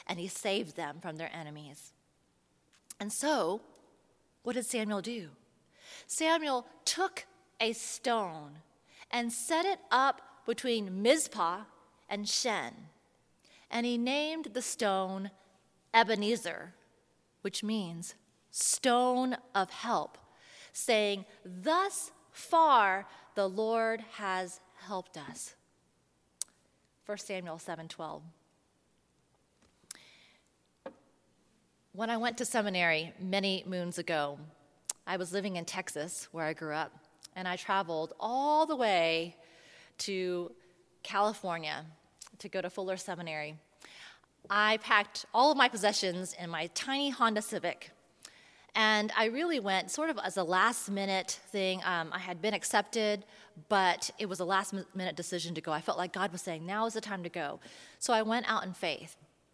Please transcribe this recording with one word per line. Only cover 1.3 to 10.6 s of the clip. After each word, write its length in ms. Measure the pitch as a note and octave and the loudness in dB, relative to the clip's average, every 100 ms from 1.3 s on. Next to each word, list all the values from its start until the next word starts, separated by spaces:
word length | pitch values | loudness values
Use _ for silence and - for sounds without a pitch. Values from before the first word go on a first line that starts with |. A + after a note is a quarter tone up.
enemies. 580 | E3 D3+ D3+ D3 D3 - _ _ _ _ _ _ _ _ _ - - | -10 -12 -14 -16 -18 -20 _ _ _ _ _ _ _ _ _ -16 -10
And 140 | G#3 | -6
so, 480 | - C#4+ C#4+ E3 G3+ - - _ _ _ _ _ _ | -2 2 4 2 0 -6 -20 _ _ _ _ _ _
what 120 | - | -4
did 100 | B3 | -2
Samuel 380 | A#3 A#3+ G#3+ G3+ | -2 -2 0 -2
do? 280 | G#3 A#3+ D#3+ C#3 _ _ _ _ - - - | -4 -8 -10 -14 _ _ _ _ -20 -18 -8
Samuel 600 | - D#4+ E4 D4+ B3+ A#3 - | 0 4 4 2 -2 -4 -8
took 420 | - - F#4+ - - _ _ - | -4 0 0 -2 -14 _ _ -4
a 140 | A3 | -2
stone 880 | A3+ - - C4 A3+ F#3+ D#3+ D3 D3+ - _ _ - - | -2 -6 -4 0 0 0 -6 -14 -18 -20 _ _ -20 -6
and 220 | A#3+ A#3+ | -2 -2
set 340 | - - E4 F#4 | -2 0 2 2
it 140 | F#4 - | 0 2
up 320 | B3 C#4 - - - - | 4 4 2 -6 -12 -6
between 560 | A#3 | -4